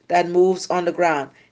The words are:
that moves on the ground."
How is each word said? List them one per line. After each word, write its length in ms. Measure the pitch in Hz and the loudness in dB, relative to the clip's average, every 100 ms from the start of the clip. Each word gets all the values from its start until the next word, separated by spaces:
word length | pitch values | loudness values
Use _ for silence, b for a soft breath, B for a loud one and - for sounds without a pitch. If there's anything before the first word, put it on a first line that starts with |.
| - | -2
that 220 | 175 170 | 0 2
moves 400 | 175 185 185 - | 2 2 2 -4
on 160 | 180 170 | -4 -2
the 60 | |
ground." 360 | 165 170 151 135 b b | -2 0 0 -6 b b